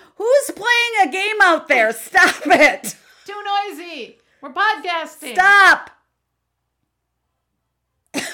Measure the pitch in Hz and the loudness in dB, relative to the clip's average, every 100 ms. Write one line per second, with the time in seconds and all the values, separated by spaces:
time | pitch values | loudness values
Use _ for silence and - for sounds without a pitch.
0 | _ - 440 554 - - 466 480 480 440 | _ -6 0 0 0 -6 -2 0 0 0
1 | 311 381 415 427 370 311 - 254 220 220 | 0 -2 -4 2 2 2 0 0 0 -4
2 | - 370 370 - 294 277 294 - 214 - | -2 2 2 2 2 4 4 2 -10 -16
3 | _ _ - 415 403 403 403 294 349 302 | _ _ -20 -12 -6 -4 -6 -10 -16 -16
4 | 214 _ _ _ 277 339 415 - 359 330 | -16 _ _ _ -10 -4 -2 -2 -6 -8
5 | 311 - 277 240 392 403 381 - - _ | -8 -14 -6 0 4 6 6 4 -2 _
6 | _ _ _ _ _ _ _ _ _ _ | _ _ _ _ _ _ _ _ _ _
7 | _ _ _ _ _ _ _ _ _ _ | _ _ _ _ _ _ _ _ _ _
8 | _ 285 - | _ -10 -10